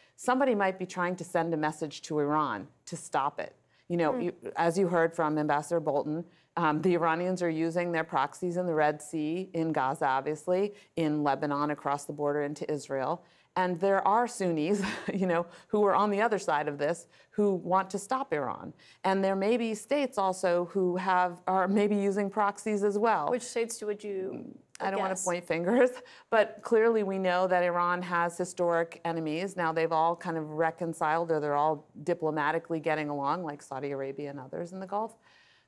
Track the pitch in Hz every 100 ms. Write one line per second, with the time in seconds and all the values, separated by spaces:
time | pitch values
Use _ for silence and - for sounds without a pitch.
0 | _ - - 262 269 214 196 190 185 -
1 | 175 180 165 175 165 160 151 156 156 -
2 | - 151 143 151 143 104 - _ - 165
3 | - 147 139 - - - _ _ - 175
4 | 160 185 175 - 113 - 170 165 185 175
5 | 165 165 156 151 151 143 151 170 156 139
6 | 151 156 175 _ _ - 160 151 185 170
7 | 165 160 180 180 175 160 165 170 175 165
8 | 160 151 143 - 180 175 180 156 151 151
9 | - 160 151 170 185 170 160 151 131 139
10 | 143 131 139 151 - 180 202 202 - -
11 | 156 151 147 139 147 143 147 147 143 143
12 | - 151 147 147 143 147 156 151 - 139
13 | 131 175 - _ _ - 185 175 196 196
14 | 185 214 240 - 185 160 156 202 196 -
15 | - 196 185 170 175 - - 208 208 185
16 | 208 202 226 208 - 151 151 143 147 170
17 | - - _ - 208 185 165 190 190 196
18 | - 262 269 151 127 - - - - -
19 | 185 196 190 196 196 240 226 214 - 285
20 | 262 254 190 185 185 175 175 196 180 180
21 | 190 180 180 170 - 190 185 202 208 208
22 | 196 196 202 208 202 202 220 208 208 202
23 | 226 196 147 247 240 240 226 226 208 208
24 | 208 196 190 - - - _ - 190 196
25 | 190 185 185 175 175 165 175 240 254 -
26 | - - - 226 214 - - 226 226 220
27 | 196 190 185 180 185 180 175 175 175 180
28 | 180 175 175 175 180 - 175 170 170 -
29 | 170 165 160 156 196 180 165 160 160 160
30 | 165 170 180 165 156 151 160 165 165 160
31 | 160 160 170 156 147 143 151 147 - -
32 | 151 175 156 151 147 165 165 165 156 156
33 | 147 147 139 170 165 147 - 135 143 139
34 | 135 139 143 139 131 165 170 190 190 202
35 | 220 - _ - _ _